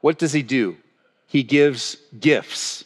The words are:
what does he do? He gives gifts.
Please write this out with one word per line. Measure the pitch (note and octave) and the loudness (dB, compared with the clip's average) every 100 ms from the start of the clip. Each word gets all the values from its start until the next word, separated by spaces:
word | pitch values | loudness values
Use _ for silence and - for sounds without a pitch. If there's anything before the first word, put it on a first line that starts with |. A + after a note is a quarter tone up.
what | D3 D#3+ | 0 0
does | E3+ | -2
he | D3+ | -2
do? | B2 C3 G#2 E2 _ _ _ _ _ | 0 0 -2 -4 _ _ _ _ _
He | D3 | -2
gives | A#2+ C#3+ C#3+ B2 - - _ A2+ | 2 4 4 2 -10 -12 _ -2
gifts. | D3+ C3 - - - - | 2 2 0 -10 -10 -10